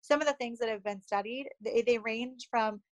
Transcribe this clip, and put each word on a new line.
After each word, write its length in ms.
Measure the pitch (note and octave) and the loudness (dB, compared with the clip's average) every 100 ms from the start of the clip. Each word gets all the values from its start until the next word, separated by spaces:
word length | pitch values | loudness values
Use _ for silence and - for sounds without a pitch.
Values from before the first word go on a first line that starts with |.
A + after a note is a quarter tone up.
some 200 | - D4 | 2 2
of 40 | D4+ | 4
the 80 | |
things 240 | C#4 A#3+ A#3 | 0 -4 -4
that 100 | A#3 | -4
have 160 | G#3+ | -2
been 180 | G3+ G3+ | -4 -8
studied, 460 | - G3+ G3+ B3+ C#4 - | -2 -2 -2 -6 -10 -12
they, 200 | G#3 A#3 | 0 2
they 160 | A#3 A#3 | 4 2
range 500 | A3 A3+ B3 B3+ - | 2 -4 -4 -8 -2
from 300 | A#3+ A3 G#3 _ | 0 0 -2 _